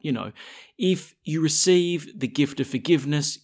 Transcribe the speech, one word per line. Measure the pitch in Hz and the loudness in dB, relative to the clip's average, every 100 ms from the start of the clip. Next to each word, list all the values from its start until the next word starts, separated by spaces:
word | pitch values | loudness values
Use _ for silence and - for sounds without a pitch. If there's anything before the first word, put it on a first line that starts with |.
you | 156 | -6
know, | 117 113 - - - - - | -4 -6 -14 -20 -20 -18 -4
if | 185 185 - _ | 0 0 -4 _
you | - 156 | -6 0
receive | 156 151 185 180 175 170 - - | 0 2 4 4 4 -2 -6 -8
the | 131 | -4
gift | 143 143 - | 0 0 0
of | 135 | -4
forgiveness, | 131 - 160 135 147 147 - | -4 2 2 2 -2 -2 -6